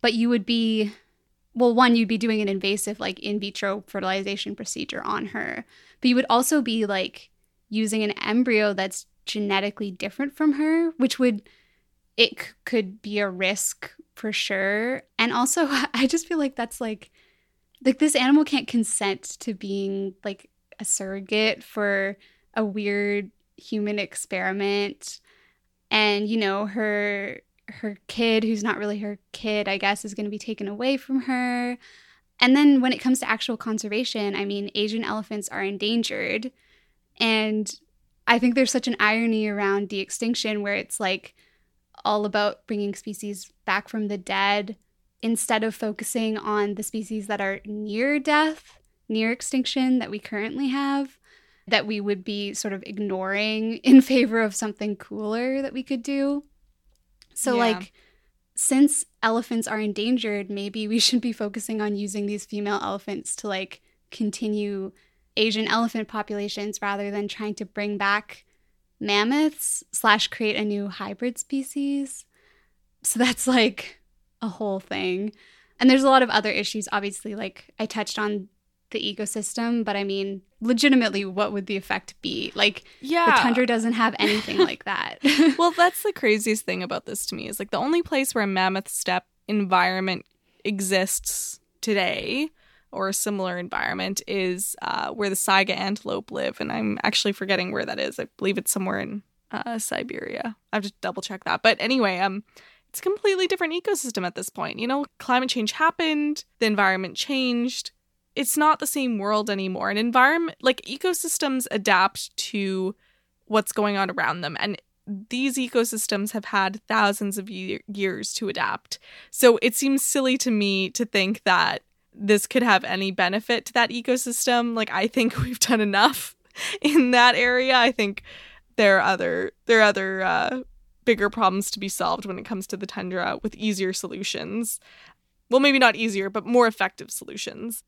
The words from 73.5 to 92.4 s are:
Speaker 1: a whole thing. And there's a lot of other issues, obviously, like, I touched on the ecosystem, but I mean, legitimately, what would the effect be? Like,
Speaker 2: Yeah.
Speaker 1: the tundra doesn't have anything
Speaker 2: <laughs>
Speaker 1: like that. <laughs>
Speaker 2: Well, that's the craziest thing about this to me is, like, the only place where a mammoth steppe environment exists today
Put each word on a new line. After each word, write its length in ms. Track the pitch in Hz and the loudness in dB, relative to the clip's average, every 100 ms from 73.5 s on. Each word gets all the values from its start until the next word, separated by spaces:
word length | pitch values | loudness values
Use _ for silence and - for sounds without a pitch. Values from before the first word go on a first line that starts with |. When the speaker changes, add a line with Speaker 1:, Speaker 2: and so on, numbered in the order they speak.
| 254 220 202 - - _ _ _ _ | 4 4 0 -14 -16 _ _ _ _
Speaker 1:
a 60 | 226 | -8
whole 320 | 180 214 190 | -4 -4 -4
thing. 520 | - 190 185 180 208 - - _ _ _ | -6 -4 -2 -2 -4 -8 -20 _ _ _
And 80 | 254 | 6
there's 160 | 262 | 6
a 60 | 269 | 6
lot 120 | 262 | 6
of 80 | 254 | 6
other 200 | 214 214 | 2 2
issues, 380 | - 202 220 202 | -2 -2 -6 -4
obviously, 420 | 208 202 196 214 | -2 -4 -8 -10
like, 360 | 208 190 - - _ | -8 -8 -10 -20 _
I 80 | 220 | -6
touched 320 | 220 208 - | -4 -4 -2
on 300 | 208 208 190 _ _ _ _ | -2 -2 -6 _ _ _ _
the 100 | 226 | -6
ecosystem, 840 | - 202 208 220 208 - 233 233 | -6 -6 -6 -6 -6 -4 -2 -2
but 120 | 214 202 | -2 -2
I 80 | |
mean, 380 | 196 196 196 196 _ _ | -2 -2 -4 -6 _ _
legitimately, 640 | 220 240 285 269 226 196 | 0 4 6 6 4 0
what 260 | 196 190 208 | -4 -2 -2
would 120 | 202 185 | -2 -4
the 120 | 196 | -6
effect 360 | - 196 - - | -2 -4 -4 -10
be? 320 | - - - | -8 -6 -6
Like, 300 | - 208 - - - | 0 0 0 -16 -16
Speaker 2:
Yeah. 240 | 262 339 339 | -2 2 6
Speaker 1:
the 140 | 277 | 6
tundra 240 | 247 233 247 | 6 4 2
doesn't 280 | 233 226 | 2 0
have 200 | 233 226 202 | 2 0 2
anything 400 | 208 208 - - | 0 0 -2 2
Speaker 2:
<laughs> 120 | 370 | 2
Speaker 1:
like 140 | - | 0
that. 320 | - 196 - - | -6 -4 -6 0
<laughs> 360 | 277 294 320 269 | 2 6 6 6
Speaker 2:
Well, 140 | 339 | 2
that's 300 | 339 349 359 | 6 4 4
the 100 | 427 | -4
craziest 520 | - 233 214 220 214 | 0 2 2 2 -2
thing 180 | - 185 | -2 -6
about 240 | 180 180 - | -4 -6 -6
this 180 | 202 - | -8 -6
to 80 | |
me 140 | - - | -8 -8
is, 100 | - | -8
like, 120 | 202 | -6
the 80 | 180 | -2
only 240 | 254 339 | 2 2
place 320 | 339 285 269 | 2 0 0
where 100 | 240 | 0
a 20 | 202 | 0
mammoth 420 | 190 185 190 196 | 2 0 0 -6
steppe 360 | - - 180 _ _ - | -8 -2 -2 _ _ -4
environment 760 | 208 196 185 180 185 190 185 - _ _ _ | -2 2 4 4 2 -2 -4 -8 _ _ _
exists 920 | 202 202 190 190 190 - - - - - _ _ | -6 -4 0 2 2 -2 -4 -6 -8 -12 _ _
today 720 | - 202 180 180 - 254 | -2 0 0 -2 -4 -4